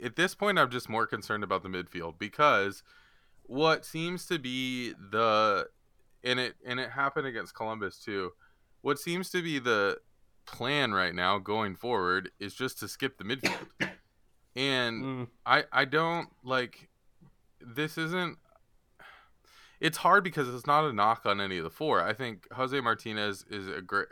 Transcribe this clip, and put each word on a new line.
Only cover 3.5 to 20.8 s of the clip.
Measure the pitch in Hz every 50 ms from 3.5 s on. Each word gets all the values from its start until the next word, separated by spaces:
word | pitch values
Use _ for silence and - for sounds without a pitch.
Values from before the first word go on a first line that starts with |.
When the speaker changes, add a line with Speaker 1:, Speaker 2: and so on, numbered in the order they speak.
| 117 139 156 160 156 - -
Speaker 1:
seems | - - 160 165 175 185 170 -
to | - 180 156
be | 127 123 127 131 131 127 127 123 123 107 -
the, | - 98 95 104 110 113 113 107 107 110 107 101 90 - - - _ _ _ _ _ _ _ _ _ -
and | 127 123 127
it, | 127 107 82 _ -
and | 123 123 127
it | 127 117
happened | 120 139 139 139 - 156 139
against | 135 117 107 87 - -
Columbus | - 117 110 110 110 101 92 - -
too, | - 113 101 98 92 87 - _ _ _ _ _ _ _ _ _
what | - 139 143 139
seems | - 170 170 185 185 -
to | - 180
be | 165 170 151 135
the | 120 120 113 104 98 98 - - - _ _ _ _ _ _ _ _
plan | - - - 120 127 143 147 135 113
right | 101 95 90 87 85
now | 87 90 92 101
going | 101 92 98 104 110 107 98 90
forward | - - 123 120 101 90 90 92 95 92 90 - -
is | 101 98 -
just | - 127 131 - -
to | 110
skip | 101 - - 135 131 -
the | - 92
midfield. | 104 135 139 - - - - - - - -
<coughs> | - - - - _ _ _ _ _ _ _ _ _ _ -
And | 123 135 139 135 127 123 117 117 113 131
Speaker 2:
Mm. | 135 131 127 123 - _ _ -
Speaker 1:
I, | 120 131 151 151 -
I | - 127 139
don't, | 131 143 156 165 165 170 165 - - _ _ -
like, | 127 131 127 123 117 - - - _ _ _ _ _ _ _ - - - _ _ _ _ -
this | - 120 113 139 151 156 -
isn't, | 170 160 160 175 185 180 160 - - _ _ _ _ _ _ _ _ _ _ _ - - - - - - _ _ _ _ _ - - - - _ -
it's | 156 160 160
hard | - - 170 185 202 185
because | 190 - 156 135
it's | 123 123 123 -
not | 143 143 151